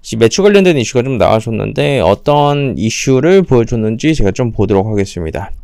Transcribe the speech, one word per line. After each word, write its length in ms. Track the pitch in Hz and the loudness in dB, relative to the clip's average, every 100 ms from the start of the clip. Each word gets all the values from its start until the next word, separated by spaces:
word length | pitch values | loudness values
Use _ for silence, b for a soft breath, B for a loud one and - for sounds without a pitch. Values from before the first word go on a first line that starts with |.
이제 160 | - 113 | -8 0
매출 280 | 113 - | 0 4
관련된 340 | 196 202 185 151 | 4 4 4 2
이슈가 240 | 113 127 | 0 -2
좀 160 | 123 127 | -2 0
나와줬는데 800 | 87 110 113 110 101 - 143 135 | 2 2 -2 -6 -6 -4 -2 0
어떤 800 | 87 101 - 147 143 143 139 92 | 0 0 0 2 2 0 -2 -2
이슈를 640 | 110 - - 131 151 190 | -4 -4 0 2 4 2
보여줬는지 720 | 175 127 113 117 110 113 147 | 4 0 0 -2 -2 -2 -2
제가 160 | 147 101 | 0 0
좀 220 | 95 123 | 0 -4
보도록 340 | 107 98 98 104 | -2 0 0 0
하겠습니다. 640 | 107 98 - 80 - 98 - | -2 -4 -6 -8 -8 -10 -12